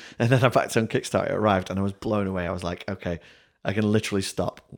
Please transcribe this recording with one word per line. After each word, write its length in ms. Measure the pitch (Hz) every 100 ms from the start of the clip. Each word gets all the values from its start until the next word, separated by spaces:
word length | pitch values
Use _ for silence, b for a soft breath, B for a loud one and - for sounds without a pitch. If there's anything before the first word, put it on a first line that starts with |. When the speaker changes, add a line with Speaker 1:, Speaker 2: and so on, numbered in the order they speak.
| B
Speaker 1:
<laughs> 120 | B
Speaker 2:
And 100 | 117
then 140 | 127
I 40 | 127
backed 260 | - - 117
on 100 | 113
Kickstarter, 420 | - - 98 82
it 20 | 90
arrived, 340 | 107 95 90
and 80 | 95
I 40 |
was 100 | 98
blown 320 | 98 107 107 95
away. 200 | 92 87
I 40 |
was 120 | 92
like, 200 | 87 90 -
"Okay, 300 | 95 92 85 B B B B
I 100 | -
can 180 | 101 107
literally 300 | 107 - 101
stop 380 | 95 - 87 - _